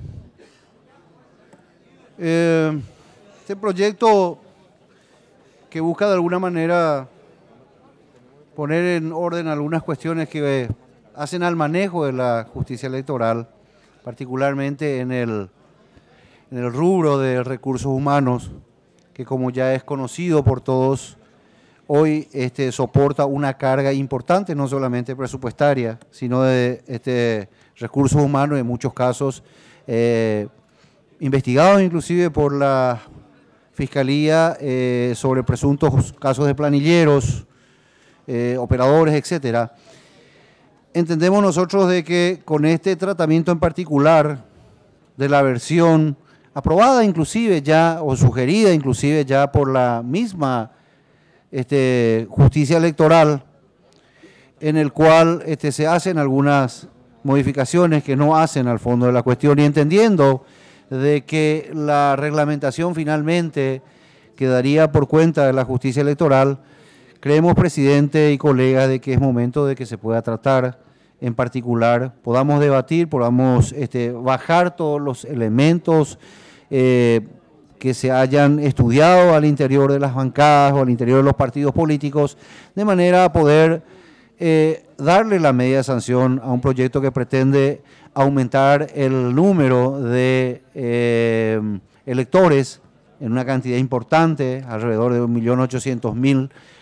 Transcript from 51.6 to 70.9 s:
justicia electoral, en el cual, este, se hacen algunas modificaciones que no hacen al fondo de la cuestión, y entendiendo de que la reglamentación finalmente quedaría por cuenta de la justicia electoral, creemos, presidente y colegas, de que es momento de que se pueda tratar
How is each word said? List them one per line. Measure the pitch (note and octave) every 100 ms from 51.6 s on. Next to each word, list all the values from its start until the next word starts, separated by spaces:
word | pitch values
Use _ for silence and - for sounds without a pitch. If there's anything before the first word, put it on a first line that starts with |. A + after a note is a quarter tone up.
| B2 C#3+ C3 B2 A#2 A2+ A2
justicia | - C#3 D3+ C#3 E3
electoral, | E3 D3+ D#3 E3 D3+ C#3 - _ _ _ _ _ _ _ - _ _ _
en | D#3 D#3
el | D3
cual, | - D#3+ D#3+ E3 E3+ D#3+
este, | D3+ D3
se | C#3 D3+
hacen | E3+ F#3+ E3
algunas | C#3 C3+ C#3+ C#3+ B2+ - - _ _ _
modificaciones | C#3 C#3 C#3+ C3 D#3+ F3 F3 D3+
que | - C3+
no | D3 D#3+
hacen | D#3+ C#3 B2
al | A2+
fondo | A#2+ A#2+ B2
de |
la | B2
cuestión, | B2+ B2 D3 C#3+
y |
entendiendo | D3 D3 D3 G3 A3+ F3+ C#3 C3 - _ - _ -
de | C3 C#3+ D3 C#3+
que | D#3 D3+ D#3 -
la | D#3 D3 C#3+ C#3+ C#3
reglamentación | D3 D3+ D3 D3 C#3 C#3+ E3+
finalmente | E3 D3+ D3+ D3+ F3 E3 D3 C3+ C3 _ _ _ _ _ -
quedaría | C3 B2+ C3 D3+ D#3
por | D3 C#3
cuenta | D#3 E3 D#3 C#3
de |
la | C3 B2
justicia | B2+ C3+ B2+
electoral, | C#3+ C#3+ D#3+ C3+ C#3 C3+ - _ _ _ _ _
creemos, | C#3 D3+ E3+
presidente | - F3 D3+ C#3 C#3+ C#3+ D#3 D3+
y | C#3
colegas, | D3+ B2+ C3 C3 C3+
de | C3
que | C3+
es | B2+
momento | C#3 B2 B2 D3 C#3+
de | C3+
que |
se | A#2 G#2+
pueda | A2 A2+
tratar | A#2 A2+ C3+ C3 B2+ - _